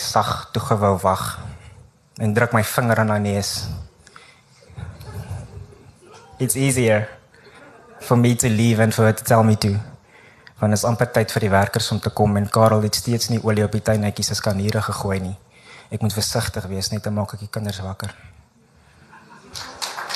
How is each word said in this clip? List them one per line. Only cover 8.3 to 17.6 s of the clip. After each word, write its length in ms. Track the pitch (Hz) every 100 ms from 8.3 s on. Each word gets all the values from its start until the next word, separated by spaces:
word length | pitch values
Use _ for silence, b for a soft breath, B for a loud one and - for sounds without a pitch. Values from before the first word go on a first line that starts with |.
| 117
to 120 | 127
leave 300 | 107 117 110
and 140 | 110
for 100 | -
her 80 | 110
to 120 | 107
tell 180 | - 117
me 140 | 110 107
to. 200 | 107 101 - - B B B B B -
Want 160 | 107 104
is 80 | 117
amper 220 | 117 120
tyd 220 | 120 107
vir 140 | - 107
die 40 |
werkers 380 | 98 101 113 -
om 60 | 107
te 120 | -
kom 220 | - 107 101
en 80 | 101
Karel 320 | 113 110 110
het 160 | 104 -
steeds 300 | - 117 -
nie 80 | 117
olie 220 | 110 107
op 80 | 104
die 80 | 107
tuinhutjie 420 | 113 110 104 - 104
se 80 | 104
skaniere 460 | 110 98 104 110
gegooi 340 | 104 101 101 95
nie. 100 | 92 98 _ B B B B
Ek 140 | 110
moet 100 | 107
versigtig 540 | 104 - - - - 92
wees, 220 | 95 95
net 100 | 107
te 80 | 107
maak 220 | 104 98
ek 80 | 101
die 80 | 104
kinders 280 | 110